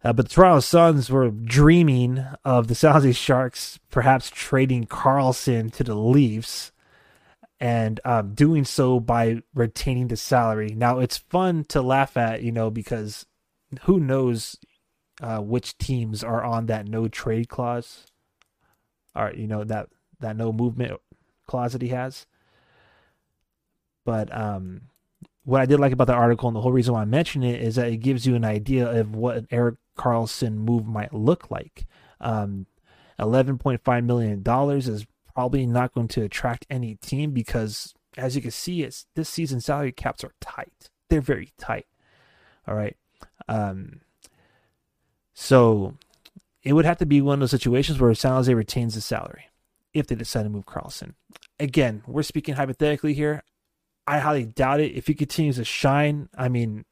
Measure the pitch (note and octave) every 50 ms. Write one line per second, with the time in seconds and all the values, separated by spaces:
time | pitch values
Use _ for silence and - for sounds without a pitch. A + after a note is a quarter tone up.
0 | _ A#2+ A#2 A2+ B2 - - - F3+ F#3 F3 C#3+ E3 - - E3+ E3+ E3 D#3+ C#3+
1 | B2 - B2+ C3+ C3 A#2+ G#2+ A2 A#2 A2+ A#2+ C#3 D3 D3+ E3 F3 E3+ D3+ C3 B2
2 | B2 B2 B2+ C3+ C3 C3 C#3 - _ C#3 F#3 - A#2 A2+ D3+ - - D#3 C#3+ D#3
3 | C#3 C3 A#2+ - - - C3+ B2 C3 B2 - - - - - - _ _ - D3+
4 | - C3 C3+ C3 - - - - - - - - C3+ C3 B2+ B2 A2+ - - -
5 | - C3+ C3 C#3 C3+ B2+ B2+ - - - B2 A2+ A2 A2+ - - C3+ A#2+ A2 G#2
6 | G#2+ A#2 B2+ C#3+ C#3+ A#2 G#2+ A2 A2 - - - - - _ _ _ _ _ _
7 | _ _ _ _ _ _ _ _ _ _ _ _ - A#2+ A#2 A#2 A2 A2 A2 A2
8 | - B2+ A#2+ A2+ G#2+ G2+ G#2 - D3 D3+ E3 D3+ C#3 - - - C3+ B2+ B2+ B2
9 | A2+ A#2 A#2 A#2 A#2 A2+ A2+ A#2 - _ _ C#3 A#2+ A2 - - - C3+ C3 B2
10 | B2+ A#2+ A2+ G#2 - - C#3 B2+ A#2 A2+ A2 G#2+ G#2+ G#2+ G#2+ A2 B2 A#2+ B2 B2+
11 | B2+ A#2+ - - _ _ - F3 F#3 F#3 F3 D#3+ D3+ _ - D3 B2+ B2+ C3 C3
12 | C#3 - - B2 A#2 A2+ A2+ A2+ A#2 A#2 A2+ A#2 A2+ A2 G#2+ A#2 G#2 - B2 A2+
13 | G#2+ G#2 G#2 - - _ _ _ _ _ _ _ _ _ C3+ C3 - - F#3+ F#3+
14 | D#3 C3 C3 C3+ C3 B2 A#2+ A2+ - - - - - _ _ _ _ _ _ _
15 | _ _ _ - - A#2 A2+ A2 G#2 G#2 A#2 A#2+ - - - _ - - C3+ B2
16 | A#2 A2 A2 G#2 G#2 A#2 A2+ A#2 A2+ A#2+ A#2 A2+ A#2 A2+ A2+ G#2+ G#2 G#2 G#2+ A2+
17 | A2+ A2+ - - - B2+ A2 A2+ A#2 - - - B2+ A#2 A#2+ A#2+ A#2 - - -
18 | - _ _ _ _ _ _ _ _ _ _ _ _ _ _ _ _ _ _ _
19 | _ _ _ - G#2+ G#2 - A2+ A2 G#2+ G#2+ G#2+ G#2+ G#2+ A2 G#2 G#2+ - _ _
20 | _ _ _ _ - A2 G#2+ A2 A2+ A2+ A2 A2 A#2+ B2 A#2 A#2+ B2 B2 - -
21 | _ _ _ _ _ _ _ _ _ - - B2+ B2 A#2+ B2 B2+ B2+ A#2+ B2 B2
22 | B2+ C3 C3+ - - _ _ _ _ _ _ _ _ _ _ _ _ _ _ _
23 | _ _ _ _ _ _ _ _ _ _ _ _ _ _ _ _ _ _ _ _
24 | _ - A#2 A2 G#2+ - - A2 A2 G#2 G2+ F#2+ F#2 F#2 F#2 G2+ - - _ _
25 | _ _ _ _ - _ _ _ _ C#3 B2 C3+ C3 B2+ C#3+ C#3+ C#3+ C3+ C3 B2+
26 | C3 A2+ B2 A#2+ A#2 A#2 A#2 A2+ - B2 A2+ A2 A2+ B2+ B2+ C3 A#2 B2 A#2+ A2+
27 | G#2+ G#2 A#2 D3 E3 - - C#3+ B2+ B2 A#2+ A#2 A#2 A2+ A2 B2+ A#2+ A#2+ A#2 A2+
28 | A2+ C3+ C3+ B2 A#2 C3 B2 A#2+ A#2 A2 G#2+ G#2 G#2 - C3+ B2+ B2 A#2+ A#2 A2+
29 | A2 G#2 G#2+ A2 A2+ B2 A#2 A2+ A2+ - - A#2+ A#2+ A#2+ A#2 - _ _ _ -
30 | - B2 A#2 A#2 A#2 A2+ - - C3 A#2 A2 G#2+ G#2+ A2+ A#2+ A#2 A2 A2 A2 G#2+
31 | G#2 - - G#2+ G#2+ B2 F3 - - - - - - - _ - - - _ _
32 | _ _ _ _ - A#2+ A2+ G#2+ G#2 G2+ G2+ G2 F#2+ _ _ _ _ _ _ _
33 | _ _ _ - - A2 A#2 C3 C3 C3 C#3 B2 - C#3 B2+ A#2+ _ - B2 A#2+
34 | A#2+ A#2+ B2 A#2+ A#2 A2 G#2 G2 F#2+ A2+ A#2 B2+ C#3+ C#3+ C#3+ C#3 C3 B2+ G#2+ G#2
35 | G#2 _ _ _ _ _ - - B2 B2+ C3 C#3 C3 A#2+ A#2 B2 B2 C3 _ C3
36 | A#2 A2 - - A2 G2+ - - - B2 B2 B2+ - _ - B2+ B2 A2+ G#2+ -
37 | - - - C3+ D3+ D3+ C#3 B2+ A2+ - - A#2+ A2+ G#2+ G#2 - - - _ _
38 | _ _ _ - B2+ C3 B2 C#3+ A2+ A#2+ - - - - F3+ E3+ D3 A#2+ B2+ -
39 | - _ _ - D#3+ - - - E3+ D3 C3+ B2 A#2+ - C#3+ C#3+ D3 C3 B2 -
40 | - A#2 - - - B2+ _ _ - - - - - _ _ _ _ _ _ _
41 | _ _ E3 D#3 C3 C#3 C#3 F#2+ - - _ _ - - A2+ G#2+ - _ _ _
42 | _ _ _ _ _ _ _ _ _ _ _ _ _ - G2+ G#2+ G#2+ G#2 - _
43 | _ _ _ _ - _ _ _ - - A2+ A2 G#2 G2+ F#2+ F#2+ F#2 - - -
44 | _ _ _ _ _ - _ _ _ _ _ _ _ _ _ _ _ _ _ _
45 | _ _ _ _ _ _ _ - - - C3+ B2+ A#2+ A2+ A2 G#2 G2 F#2+ - -
46 | _ _ _ _ _ - _ - _ _ _ _ _ C3+ C#3 D#3 D#3 D#3+ E3+ -
47 | F3 D3 C#3+ C#3+ C#3 C#3 C#3+ C#3 C#3 B2 C#3 B2+ - B2 A#2+ C3 C#3+ C#3 D#3 C3
48 | B2+ A#2+ A2+ - - C3+ C3 C3 B2 C3 B2+ A#2 A2 - - B2+ A#2+ A2+ G#2+ A2
49 | G#2+ - A#2+ A2 - - - - - _ _ _ _ _ _ _ _ _ _ D#3
50 | C#3+ - B2+ G#2+ A2+ - - A#2+ G#2+ G#2+ G#2 G2+ G2 - - - - - - -
51 | - - - _ _ _ - - - - _ _ D3 C#3 B2 D#3+ C#3 A#2+ A2 G#2+
52 | - - B2 D3 D3+ - - D#3 - - C#3+ C3+ C#3 C3 B2+ _ D3+ D3+ D3 C#3
53 | - D3+ D3 C#3 D3+ D3+ D3+ D3+ - _ _ _ _ _ _ _ _ _ _ _
54 | _ - C#3+ D3+ C3+ D3+ D3+ C#3+ A#2+ A2 A2 - C3 C3 C#3 D3 D3+ C#3 - C3
55 | - - D#3 - D3 - - - D#3+ D3+ C3 B2 A#2+ - - - - C#3 C3+ C#3+
56 | D3 D3 D3 D3 C#3+ - _ - C3 B2+ B2 A#2+ A#2+ A2+ G#2+ G#2+ - _